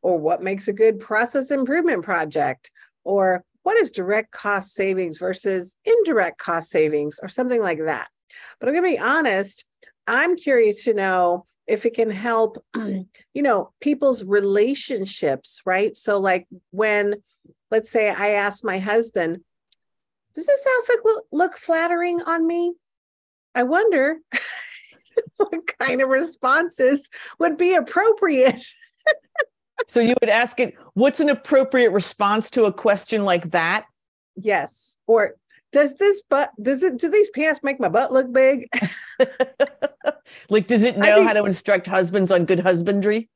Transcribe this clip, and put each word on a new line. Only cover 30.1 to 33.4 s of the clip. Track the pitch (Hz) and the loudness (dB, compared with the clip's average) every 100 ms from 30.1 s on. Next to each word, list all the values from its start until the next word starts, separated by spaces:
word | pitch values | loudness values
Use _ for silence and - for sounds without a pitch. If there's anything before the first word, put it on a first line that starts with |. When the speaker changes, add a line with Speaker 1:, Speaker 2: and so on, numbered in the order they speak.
| 240 | 2
Speaker 2:
would | 220 | 2
ask | 214 240 - | 2 0 -2
it, | 220 - - | -4 -4 -10
"What's | - 269 - | 2 2 2
an | 294 | 0
appropriate | 269 - 269 262 262 233 | 0 2 2 4 2 4
response | 196 175 - 202 214 220 | 2 -4 -2 0 0 -2
to | - 214 | 0 0
a | |
question | 190 220 202 - 220 202 | 2 0 0 0 -2 0
like | 175 | 0